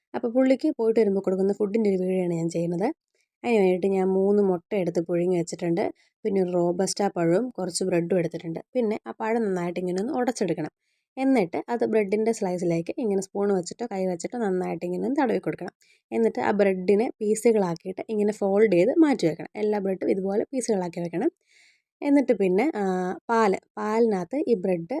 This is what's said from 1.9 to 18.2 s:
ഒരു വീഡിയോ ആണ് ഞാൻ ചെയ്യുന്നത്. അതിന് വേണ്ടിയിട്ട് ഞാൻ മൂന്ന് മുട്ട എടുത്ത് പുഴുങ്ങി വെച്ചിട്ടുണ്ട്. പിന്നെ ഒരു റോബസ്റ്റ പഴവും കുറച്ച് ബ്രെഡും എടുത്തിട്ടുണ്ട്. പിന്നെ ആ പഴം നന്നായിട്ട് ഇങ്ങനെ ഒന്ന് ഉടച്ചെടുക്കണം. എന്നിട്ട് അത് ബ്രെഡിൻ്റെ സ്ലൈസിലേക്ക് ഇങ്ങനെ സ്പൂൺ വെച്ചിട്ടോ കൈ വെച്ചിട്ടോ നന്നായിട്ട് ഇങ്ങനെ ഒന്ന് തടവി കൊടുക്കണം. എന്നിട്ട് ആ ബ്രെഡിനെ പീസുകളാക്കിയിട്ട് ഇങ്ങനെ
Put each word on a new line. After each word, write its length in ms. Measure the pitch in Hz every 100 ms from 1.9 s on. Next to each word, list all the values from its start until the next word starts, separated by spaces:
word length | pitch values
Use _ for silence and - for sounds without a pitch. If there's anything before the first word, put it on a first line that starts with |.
ഒരു 80 | 190
വീഡിയോ 220 | 185 185
ആണ് 140 | 180
ഞാൻ 140 | 170 165
ചെയ്യുന്നത്. 380 | 165 170 170 214 330 _ _ _ _
അതിന് 140 | - 226
വേണ്ടിയിട്ട് 320 | 190 180 196
ഞാൻ 180 | 196 185
മൂന്ന് 340 | 190 196 208
മുട്ട 280 | 202 180 -
എടുത്ത് 260 | 208 175 175
പുഴുങ്ങി 360 | 165 175 175 180
വെച്ചിട്ടുണ്ട്. 460 | 170 175 175 170 226 - _ _
പിന്നെ 140 | 214 196
ഒരു 120 | 180
റോബസ്റ്റ 500 | 180 175 175 190 - 202
പഴവും 400 | 180 165 180 247
കുറച്ച് 340 | - 185 170
ബ്രെഡും 320 | 190 175 170 185
എടുത്തിട്ടുണ്ട്. 420 | 165 170 165 165 -
പിന്നെ 260 | 254 220 214
ആ 140 | - -
പഴം 240 | 220 233
നന്നായിട്ട് 360 | 214 185 175 175
ഇങ്ങനെ 200 | 180 180
ഒന്ന് 140 | 226
ഉടച്ചെടുക്കണം. 580 | 277 247 247 190 160 151 - _ _ _ -
എന്നിട്ട് 440 | 269 262 170 - -
അത് 160 | 240 233
ബ്രെഡിൻ്റെ 460 | 220 202 208 220
സ്ലൈസിലേക്ക് 600 | 226 190 180 175 165 170 -
ഇങ്ങനെ 240 | 233 196
സ്പൂൺ 260 | - 202 202
വെച്ചിട്ടോ 340 | 190 175 - 240
കൈ 160 | 196 185
വെച്ചിട്ടോ 300 | 175 175 247
നന്നായിട്ട് 460 | 214 185 180 175
ഇങ്ങനെ 180 | 180 180
ഒന്ന് 160 | 202 285
തടവി 220 | 262 190
കൊടുക്കണം. 340 | - - 180 - _ _ _
എന്നിട്ട് 280 | 226 220 214
ആ 120 | 247
ബ്രെഡിനെ 560 | 202 196 190 185 202 240
പീസുകളാക്കിയിട്ട് 920 | - 208 220 240 214 185 165 190 190 -
ഇങ്ങനെ 260 | 220